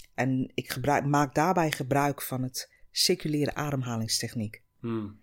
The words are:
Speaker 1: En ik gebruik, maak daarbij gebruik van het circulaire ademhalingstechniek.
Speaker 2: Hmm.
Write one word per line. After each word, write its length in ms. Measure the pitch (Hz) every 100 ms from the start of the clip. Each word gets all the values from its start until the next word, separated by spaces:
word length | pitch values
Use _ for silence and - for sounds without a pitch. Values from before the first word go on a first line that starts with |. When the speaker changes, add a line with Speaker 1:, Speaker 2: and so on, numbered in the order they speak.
| -
Speaker 1:
En 380 | - 131 131 131
ik 180 | - -
gebruik, 340 | - 127 143 143
maak 300 | 147 143 156
daarbij 360 | 165 180 160
gebruik 500 | - 131 139 143 135
van 220 | - 127
het 280 | 127 - - _ -
circulaire 640 | - - 180 156 147 143 -
ademhalingstechniek. 1040 | 147 135 123 113 110 - 113 120 104 - _ _
Speaker 2:
Hmm. 400 | 120 113 104 -